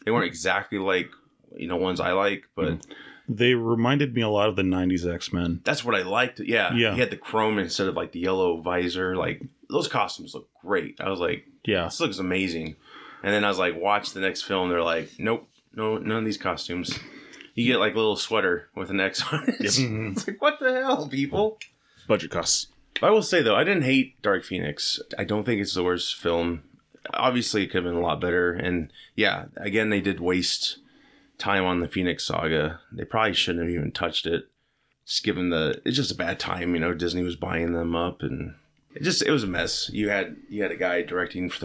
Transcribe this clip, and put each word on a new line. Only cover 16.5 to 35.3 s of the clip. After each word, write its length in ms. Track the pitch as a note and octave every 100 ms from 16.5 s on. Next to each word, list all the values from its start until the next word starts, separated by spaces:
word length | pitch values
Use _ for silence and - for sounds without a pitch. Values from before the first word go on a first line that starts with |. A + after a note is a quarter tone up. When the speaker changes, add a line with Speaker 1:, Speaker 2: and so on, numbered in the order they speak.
| E2+ - F2+ - - - - - - -
Speaker 1:
You 120 | - A#2+
get, 120 | A#2
like, 160 | G#2
a 40 | G#2
little 180 | A2 G2
sweater 520 | - A2 F#2+ F2 -
with 160 | - F#2
an 80 | G2
X 240 | F#2+ - -
on 120 | D3+ -
it. 80 | -
Speaker 2:
Yep. 120 | G3+
Speaker 3:
Mm-hmm. 400 | F3+ B2+ G#2+ A2
Speaker 1:
<laughs> 0 |
It's 140 | F#2+ -
like, 140 | -
what 160 | D4 D4+
the 140 | B3+
hell, 340 | B3+ C4 B3+ D3
people? 500 | C3+ C#3+ F3+ G#3+ A3 - _ _ _ -
Speaker 2:
Budget 220 | G#2 D#2+
costs. 380 | F2 D#2+ - - _ _ -
Speaker 1:
I 80 | D#3+
will 120 | G#3+
say, 180 | - F3
though, 120 | A2+ G#2
I 60 |
didn't 180 | E3 F#3+
hate 360 | C3 C3+ B2+ -
Dark 220 | G#2+ F#2+
Phoenix. 540 | - F#2 D#2+ D2 - - - -
I 60 |
don't 200 | G2 G#2+
think 160 | G#2 A2
it's 140 | G2
the 100 | F#2
worst 300 | F2+ F2+ - -
film. 460 | F2 E2+ E2+ E2 - - _ - -
Obviously, 480 | - C3 B2 A2 G#2+
it 40 | F2+
could 160 | F#2
have 80 | F2
been 100 | E2+
a 20 |
lot 160 | F2 D2+
better. 320 | F2+ F2 F2
And, 400 | F2 F2 F2+ D2+ - -
yeah, 320 | - G2+ - - -
again, 340 | G#2 G#2 G#2+
they 100 | G2+
did 180 | G2 F2
waste 580 | F2 F#2 F2 - - - _ _ _ _ _ -
time 280 | G2+ G2
on 160 | F#2 F2+
the 80 | E2
Phoenix 360 | F#2+ F2 D#2+
Saga. 560 | - E2+ E2 D#2+ D#2 D#2+ -
They 120 | -
probably 300 | D2 A2+ A2
shouldn't 300 | F2 - E2+ E2+
have 80 |
even 160 | F2 D2+
touched 320 | - F2 - E2
it. 220 | E2+ - _ _ _ _ _
Just 200 | - -
given 260 | G#2+